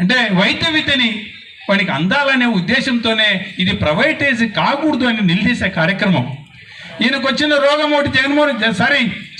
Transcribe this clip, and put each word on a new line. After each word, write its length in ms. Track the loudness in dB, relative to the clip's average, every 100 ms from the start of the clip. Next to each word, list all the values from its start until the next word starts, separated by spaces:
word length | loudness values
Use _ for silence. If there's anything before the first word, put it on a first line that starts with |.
అంటే 280 | 0 2 2
వైద్య 380 | 2 2 0 0
విద్యని 560 | 0 0 0 0 -2 -10 -18 -20 -16 -2
వాడికి 200 | 0 0
అందాలనే 560 | 0 0 2 2 2 2
ఉద్దేశంతోనే 1080 | 0 0 0 0 0 0 0 0 0 -4 -4
ఇది 140 | -2
ప్రైవేటైజ్ 720 | 0 0 2 0 0 -2 0 -2 0
కాకూడదు 480 | 0 0 0 0
అని 160 | 0 0
నిలదీసే 460 | 0 2 0 0 -2
కార్యక్రమం. 680 | 0 -2 0 0 0 -2 -8 -14 -20 -20 -20 -18 -2
ఈయనకు 260 | -2 0 -2
వచ్చిన 260 | 0 2
రోగం 380 | 4 4 2 2
ఒకటి, 260 | 2 2 0
జగన్మోహన్, 560 | 2 2 2 2 -2
సారీ, 320 | 0 2 2 0 -4 -14